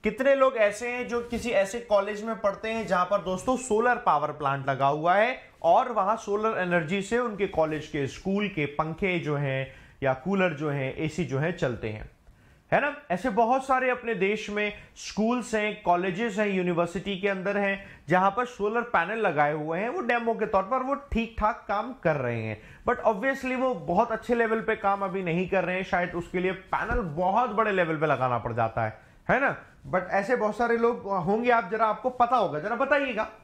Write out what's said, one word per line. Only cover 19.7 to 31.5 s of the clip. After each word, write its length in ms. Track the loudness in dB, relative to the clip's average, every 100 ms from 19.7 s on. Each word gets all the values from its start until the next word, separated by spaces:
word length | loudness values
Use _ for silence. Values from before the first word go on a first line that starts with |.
| -2
हैं। 100 | -2
वो 120 | -4
डेमो 320 | 0 0 0
के 120 | -2 0
तौर 180 | 0
पर 200 | 2 -2
वो 120 | -2 -4
ठीक 400 | -2 -4 -4 -2
ठाक 260 | -2 -2 -4
काम 260 | -4 -4
कर 220 | -2 0 0
रहे 260 | -2 -4
हैं, 180 | -6 -8 -12 -8 -2
but 140 | 0
obviously 520 | 0 0 -2 -2 -4 -2
वो 180 | -2
बहुत 380 | -2 0 0 2
अच्छे 240 | -2 -2 0
लेवल 260 | 2 0
पे 140 | 0 -2
काम 260 | 0 0
अभी 220 | -2 -2
नहीं 260 | -2 -2 0
कर 140 | 0
रहे 120 | 0 -4
हैं, 80 |
शायद 320 | -2 -2 0 -4
उसके 240 | -4 -2
लिए 120 | -2
पैनल 500 | -4 -4 -2 0 -2
बहुत 480 | -2 0 2 2 2
बड़े 220 | 2 2
लेवल 260 | 2 2 2
पे 80 | 2
लगाना 320 | 2 2 0
पड़ 160 | -2
जाता 320 | 0 0 0 -4
है, 160 | -4 -20 -14 0
है 100 | 2
ना? 160 | 2 -2 -12 -20 -4
But 120 | -4 0
ऐसे 260 | -2 2 2
बहुत 220 | 0 0
सारे 200 | 2 4
लोग 260 | 2 0
होंगे, 480 | -4 -2 0 2 4